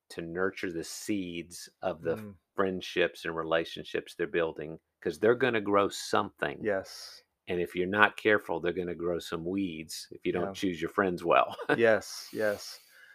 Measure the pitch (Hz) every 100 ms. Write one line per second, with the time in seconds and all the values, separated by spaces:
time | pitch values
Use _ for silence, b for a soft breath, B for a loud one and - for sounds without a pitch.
0 | - - 85 85 95 - 98 82 78 -
1 | - 101 90 85 85 87 - _ 95 80
2 | 82 80 107 92 _ - 95 92 - 90
3 | 85 - 82 82 80 82 82 - - 85
4 | - - 85 87 80 80 78 80 _ _
5 | - 78 107 123 131 113 101 101 98 -
6 | - 110 104 - - - 107 95 - -
7 | - - _ _ - 90 85 90 90 104
8 | 104 - 107 104 - 85 87 87 87 82
9 | 85 85 - 85 82 98 95 78 80 -
10 | - - - 87 98 95 98 82 82 -
11 | 98 87 85 65 - - - 143 113 104
12 | - - - 110 107 104 - - b b
13 | b